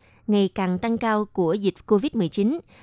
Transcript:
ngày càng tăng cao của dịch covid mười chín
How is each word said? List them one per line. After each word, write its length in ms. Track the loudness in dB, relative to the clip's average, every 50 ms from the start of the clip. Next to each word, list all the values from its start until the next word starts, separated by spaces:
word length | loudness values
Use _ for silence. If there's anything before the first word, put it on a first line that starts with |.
| _ _ _ _ -4 0
ngày 200 | 2 2 2 0
càng 320 | -2 -2 -2 -2 -2 -2
tăng 180 | -2 -2 -2 -2
cao 280 | 0 0 0 0 -2
của 280 | -4 -2 -2 0 0 0
dịch 220 | 0 0 -2 -4 -2 0
covid 300 | 2 2 2 2 0 -2
mười 120 | -2 -2 -2
chín 320 | 0 0 0 0 0 -2 -8 _ -20 -20